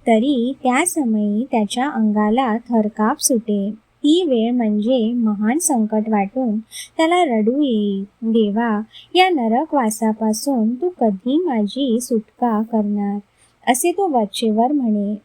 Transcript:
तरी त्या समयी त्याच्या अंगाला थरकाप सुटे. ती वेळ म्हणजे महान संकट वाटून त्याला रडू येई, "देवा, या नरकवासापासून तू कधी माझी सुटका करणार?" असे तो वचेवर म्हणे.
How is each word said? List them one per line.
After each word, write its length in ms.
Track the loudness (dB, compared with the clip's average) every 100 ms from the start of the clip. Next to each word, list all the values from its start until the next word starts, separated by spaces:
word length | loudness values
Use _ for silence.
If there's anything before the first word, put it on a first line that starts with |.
| 4
तरी 460 | 4 4 0 -2 -2
त्या 220 | 0 0 0
समयी 600 | 0 0 0 0 -2 0
त्याच्या 380 | -2 0 -2 -2
अंगाला 680 | 0 0 2 2 2 0 -2
थरकाप 580 | 0 0 0 0 -2 0
सुटे. 540 | 0 0 0 -2 -2 -8 _ _
ती 260 | 2 2 4
वेळ 240 | 2 2
म्हणजे 640 | 0 0 0 2 2 2
महान 440 | 0 0 0 0 2
संकट 520 | 2 2 0 0 0
वाटून 500 | 0 0 -2 -2 -2 -6 -16 -12 -2
त्याला 260 | 2 4
रडू 380 | 2 2 2 2
येई, 420 | 0 0 0 -2 -6 _
"देवा, 600 | 0 2 2 0 0 -2 -4 -16 -4 0
या 140 | 0
नरकवासापासून 1500 | 0 0 -2 0 -2 -2 -2 -4 -2 -4 -4 -4 -2 -2 -2
तू 140 | -6 -2
कधी 420 | -2 -2 -2 -2 0
माझी 540 | -2 -2 -4 -2 -2
सुटका 600 | -2 -4 -4 _ -2 -2
करणार?" 580 | -2 -2 -2 -2 -4 -6 -10 _ _ _ -2
असे 200 | 0 0
तो 280 | 0 0 0
वचेवर 520 | -2 -2 -2 0 2
म्हणे. 440 | 0 0 0 -2 -6